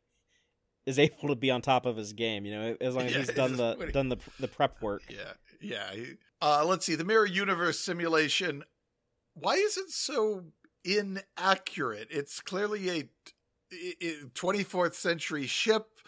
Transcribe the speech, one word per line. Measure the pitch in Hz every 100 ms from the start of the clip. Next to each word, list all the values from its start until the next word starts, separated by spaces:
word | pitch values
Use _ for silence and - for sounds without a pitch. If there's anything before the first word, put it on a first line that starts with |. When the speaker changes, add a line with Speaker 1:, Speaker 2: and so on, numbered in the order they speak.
| _ _ _ _ _ _ _ _ 135
Speaker 1:
is | 135
<laughs> |
able | 151 - 147
to | 123
be | 131
on | 123
top | 139 123 123
of | 110
his | 104
game, | 104 113 104 101
you |
know, | 107 113 -
as | 127 127
long | 123
as |
Speaker 2:
Yeah, | 139
Speaker 1:
he's | 127
done | 143 127
Speaker 2:
just | 127
Speaker 1:
the, | 117 -
Speaker 2:
when | 156
he |
Speaker 1:
done | 139 131
the, | 123 - -
the | 127
prep | - 160 -
work. | 107 101 -
Speaker 2:
Yeah, | 101 98 - _ -
yeah. | - 107 98
He, | 101 131 - _ -
uh, | 147 147 165
let's | 185 -
see, | 151
the |
mirror | 175 220 202
universe | 180 196 170 175 -
simulation. | - 170 165 160 151 - 180 143 - _ _ _ _ _ _
Why | 160 196 349
is | 415 381
it | 381
so | - - 277 214 196 160 _ _ _ 180
inaccurate? | 208 196 190 - - 185 190 - 180 127 107 113
It's | 156 139 -
clearly | - 185 208 208 185
a, | 170 127 _ - _ _ _ -
i-, | 180 180 -
i-, | 170 151 135
twenty-fourth | - 180 202 185 185 170 -
century | 175 165 - 151 127
ship, | - 220 214 - _